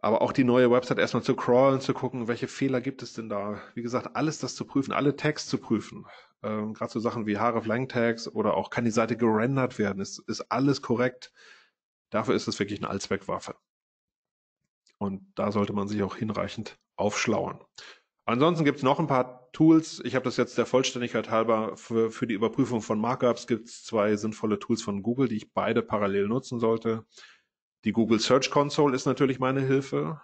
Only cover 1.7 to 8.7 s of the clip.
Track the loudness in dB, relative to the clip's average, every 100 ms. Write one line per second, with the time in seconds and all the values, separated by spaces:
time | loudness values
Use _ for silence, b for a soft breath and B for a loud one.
1.7 | 4 -2 -4 -4 -6 -4 -4 -6 -2 -2
2.7 | 0 -4 -10 -14 -12 -8 -6 -6 -8 -10
3.7 | -10 -4 -4 -4 -4 -4 -4 -8 -8 -4
4.7 | -2 0 0 0 0 -2 -2 -4 -6 0
5.7 | -2 -2 -16 -20 B B _ -6 -6 -6
6.7 | -6 -6 -4 -4 -4 -2 0 0 0 -2
7.7 | -2 -2 0 0 0 -6 -2 0 0 -2